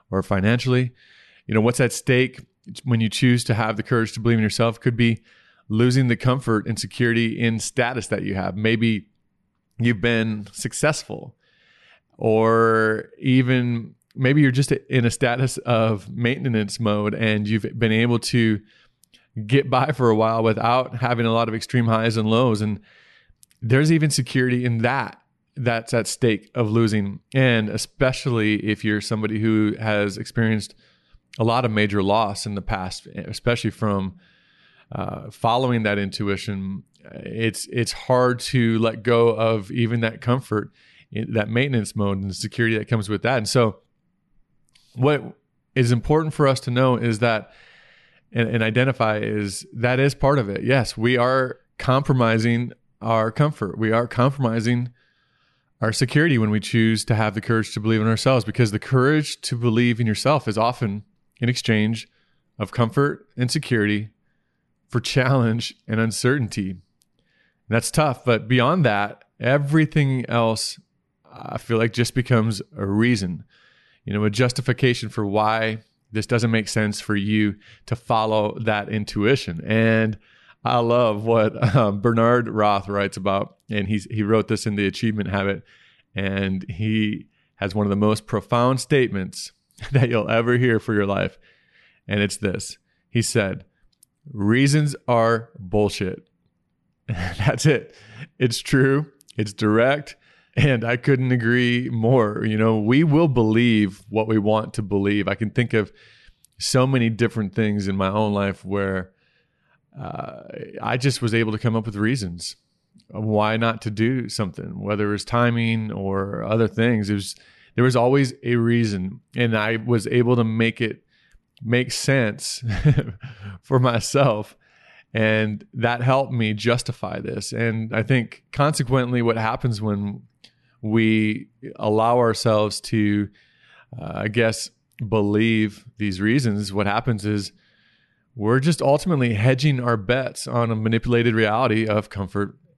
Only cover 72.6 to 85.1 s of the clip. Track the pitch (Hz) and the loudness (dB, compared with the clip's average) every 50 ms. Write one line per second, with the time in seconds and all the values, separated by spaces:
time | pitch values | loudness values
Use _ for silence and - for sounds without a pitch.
72.6 | - _ - 101 98 98 101 107 113 123 123 98 98 87 85 73 - _ _ _ | -10 _ -8 -6 -2 0 2 2 4 4 2 0 -2 -4 -6 -8 -12 _ _ _
73.6 | _ _ _ _ _ _ _ _ - 101 101 104 107 107 104 - 131 120 - - | _ _ _ _ _ _ _ _ -8 -6 -2 0 0 0 2 2 0 0 0 -2
74.6 | - - 117 - 135 123 120 - 117 110 - 117 104 101 101 107 107 107 110 113 | -2 -2 -2 2 2 0 0 0 -4 -8 -4 -4 -4 0 0 2 2 2 0 0
75.6 | 110 110 110 113 _ _ _ _ _ - 107 110 104 - 123 113 120 113 113 113 | -2 -2 -4 -6 _ _ _ _ _ -8 -6 -6 -2 0 0 0 2 2 0 0
76.6 | 104 - - 113 107 104 104 - - - 107 101 98 104 107 107 107 104 101 - | -2 -2 -2 -2 -2 -2 -2 -6 -4 -2 -2 -2 0 0 2 2 2 2 0 -4
77.6 | _ - - _ - - 123 - _ - 120 110 110 110 107 107 104 107 - - | _ -20 -20 _ -8 -8 -8 -6 _ -2 0 0 2 2 2 2 0 0 -2 -4
78.6 | 110 110 107 104 101 - 107 110 104 - - 107 101 113 135 131 - - 85 82 | -2 -2 -2 -2 -2 -4 -4 -6 -6 -4 -4 0 2 2 2 0 -2 -6 -8 -8
79.6 | - - 110 113 113 113 113 113 110 110 107 - _ _ _ _ _ _ - _ | -4 0 2 2 4 4 4 2 2 0 -2 -6 _ _ _ _ _ _ -18 _
80.6 | - 123 123 120 117 117 120 123 123 110 104 104 110 117 117 113 107 110 - - | -4 -2 0 0 2 2 2 4 4 2 0 0 0 2 4 4 4 2 0 0
81.6 | 127 107 95 123 113 101 101 101 101 120 117 113 113 117 123 123 117 110 107 107 | 0 2 4 4 4 2 0 0 0 2 2 4 4 4 4 2 0 -2 0 2
82.6 | 104 104 101 98 95 101 101 101 101 98 - 98 95 98 98 98 107 - _ _ | 2 2 2 0 -2 -2 -2 -2 -2 -2 -4 -4 -2 -2 -2 -2 -2 -6 _ _
83.6 | _ - 110 104 98 95 110 101 95 - 113 107 104 101 113 110 98 - 113 98 | _ -6 -6 -4 -2 -2 -4 -4 -4 -6 -4 -2 0 2 2 2 2 0 -2 -4
84.6 | - 110 101 104 101 95 92 - 120 113 | -2 -4 -2 0 -2 -2 -2 -2 -2 -2